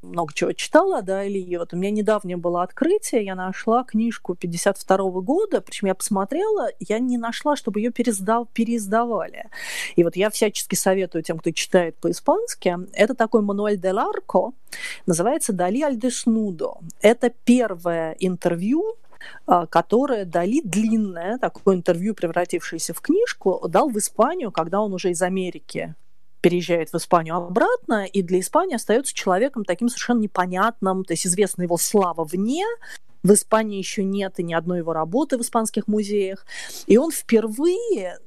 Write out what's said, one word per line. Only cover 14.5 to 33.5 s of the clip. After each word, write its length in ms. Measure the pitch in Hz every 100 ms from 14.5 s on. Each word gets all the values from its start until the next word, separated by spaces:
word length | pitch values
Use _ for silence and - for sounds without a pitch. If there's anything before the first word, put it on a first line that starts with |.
| - - - - - -
называется 460 | 165 190 302 -
"Дали 300 | 190 180 226
аль 160 | 302 240
деснудо". 760 | 247 240 - 220 214 165 196 - 165 -
Это 280 | 208 233 240 -
первое 720 | - 247 226 175 175 170 160 -
интервью, 720 | 185 180 175 170 196 302 427 466 - - - - -
а, 180 | 180 165
которое 580 | 170 170 226 285 226
Дали, 380 | 185 170 180 269
длинное, 720 | 254 190 220 220 208 170 175 247
такое 360 | 208 - - 190
интервью, 400 | 175 170 196 214
превратившееся 760 | 170 165 175 170 - 165 -
в 80 | 165
книжку, 680 | - 349 480 - 196 180 175
дал 220 | 170 294
в 80 | 214
Испанию, 520 | - - 233 370 240
когда 260 | - 165 190
он 140 | 214
уже 160 | 185 190
из 100 | 170
Америки 720 | 180 190 180 156 - - 160 160 - - - -
переезжает 480 | 175 175 170 170 160
в 60 | 175
Испанию 380 | - 175 160 175
обратно, 680 | 175 185 339 508 - 220 190
и 160 | 202
для 180 | 175 185
Испании 360 | 185 302 381 240
остается 380 | - 214 277 -
человеком 500 | - 185 262 240 196
таким 240 | 175 240
совершенно 300 | - - 240
непонятным, 840 | 208 - 180 185 214 233 190 185 185
то 80 |
есть 140 | 165 185
известна 360 | 175 196 -
его 140 | 180 175
слава 460 | - 214 185 165
вне, 420 | 160 180 208 302 415 466 - - - -
в 100 | 180
Испании 440 | 202 -